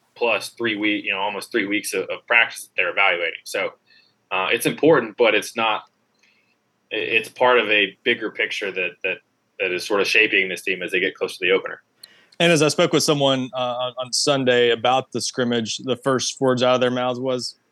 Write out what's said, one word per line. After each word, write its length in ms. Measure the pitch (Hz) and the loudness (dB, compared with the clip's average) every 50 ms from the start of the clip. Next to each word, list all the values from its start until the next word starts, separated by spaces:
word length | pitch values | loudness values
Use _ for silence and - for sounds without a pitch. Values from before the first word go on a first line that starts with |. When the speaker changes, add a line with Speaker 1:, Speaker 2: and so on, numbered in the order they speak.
| _ _ - | _ _ -8
Speaker 1:
plus 340 | - 120 117 107 98 - - | -2 -2 0 0 -2 -4 -8
three 260 | - - 117 113 107 | -8 -6 -4 -4 -2
week, 280 | 101 107 107 104 101 101 | -2 0 0 -2 -2 -2
you 80 | 104 | -4
know, 80 | 101 95 | -4 -2
almost 320 | 98 104 101 95 - - | -4 -4 -4 -6 -8 -4
three 140 | - 117 95 | -2 -2 -2
weeks 280 | 101 104 104 98 - 104 | 0 -2 -4 -4 -2 -4
of, 100 | 95 87 - | -4 -4 -4
of 160 | 90 87 - | -6 -8 -2
practice 380 | - 120 117 113 - - - - | 2 4 4 4 2 -2 -14 -18
that 40 | - - | -10 -4
they're 160 | - 92 87 | -4 -2 -2
evaluating. 480 | 82 98 98 95 90 85 85 82 - - - | 0 2 2 2 2 0 -2 -4 -6 -8 -12
So, 300 | - - 101 92 82 - _ _ _ _ _ _ _ _ _ _ - | -8 -4 -4 -4 -4 -6 _ _ _ _ _ _ _ _ _ _ -6
uh, 180 | 98 95 95 - | -4 -2 0 0
it's 160 | 117 117 - | 0 0 0
important, 500 | 147 117 - 143 156 160 131 117 110 98 | -2 0 2 4 6 6 4 2 0 0
but 160 | - 120 110 107 | 2 4 4 4
it's 220 | 104 - - - | 2 0 -4 -4
not, 300 | 117 113 110 107 - - _ _ _ _ _ _ _ _ _ _ _ _ _ _ _ _ _ _ _ _ - - | -2 -2 0 -2 -2 -6 _ _ _ _ _ _ _ _ _ _ _ _ _ _ _ _ _ _ _ _ -8 -6
i-, 20 | |
it's 340 | 107 92 - 113 113 110 - | -6 -4 -2 -2 -2 -2 -4
part 280 | - - 127 123 127 | -4 0 2 4 4
of 120 | 120 110 104 | 4 2 2
a 280 | 107 104 98 92 92 _ - | 2 2 2 0 -2 _ -2
bigger 260 | 127 120 117 110 104 | -2 -2 -2 -2 -6
picture 420 | - - 110 - - - 104 98 | -4 -4 -4 -4 -4 -6 -6 -6
that, 200 | 90 92 90 87 87 _ - | -6 -6 -6 -6 -8 _ -6
that, 140 | 92 90 - _ _ _ _ _ _ _ - | -6 -6 -6 _ _ _ _ _ _ _ -6
that 120 | 98 92 | -4 -2
is 120 | 90 87 - | -2 -4 -4
sort 160 | - 107 98 | -2 0 0
of 80 | 92 | 2
shaping 400 | - - 113 110 104 107 98 92 | 2 4 2 4 4 2 0 0
this 140 | 92 90 - | 0 -4 -8
team 220 | - 98 95 90 90 | -6 -6 -6 -4 -4
as 80 | 82 | -2
they 80 | 95 90 | -2 0
get 160 | 92 90 - | 0 -2 -4
close 220 | - 92 90 - | -4 -6 -6 -6
to 80 | - 90 | -4 0
the 60 | 90 | 2
opener. 300 | 95 90 - 80 78 - _ _ _ _ _ - _ _ _ _ _ - | 2 0 0 -4 -12 -14 _ _ _ _ _ -20 _ _ _ _ _ 2
Speaker 2:
And 120 | 170 175 | 4 4
as 100 | 170 147 | 4 4
I 60 | 156 | 4
spoke 260 | 147 - - 175 165 175 | 2 2 2 2 4 2
with 100 | 143 - | 2 2
someone, 460 | - 151 143 139 135 135 131 127 110 127 | 2 2 2 2 2 2 0 -2 -6 -6
uh, 40 | |
on, 360 | 131 127 123 120 123 127 123 120 | -4 -4 -4 -4 -4 -6 -6 -6
on 160 | 127 127 123 - | -8 -8 -4 -4
Sunday 560 | - - 147 143 135 131 127 123 120 120 120 | -2 0 2 2 2 2 4 4 4 4 4
about 420 | 117 113 113 123 131 131 131 _ | 2 2 2 2 2 2 0 _
the 80 | - 117 | -6 -6
scrimmage, 600 | - - - 131 123 120 120 117 110 101 - - | -6 -6 -4 -2 -2 0 0 -2 -2 -4 -6 -6
the 180 | - 127 120 | -4 -4 -4
first 420 | 120 - 139 131 120 - - - - | -2 0 0 0 0 0 -4 -4 0
words 220 | 135 131 127 120 | 0 2 2 4
out 140 | 127 127 127 | 4 4 4
of 60 | 120 | 4
their 100 | 127 123 | 2 2
mouths 280 | 123 127 123 127 123 123 | 0 0 -2 -2 -4 -4
was, 360 | 131 131 127 127 117 - - _ _ - | -4 -4 -4 -4 -6 -8 -12 _ _ -16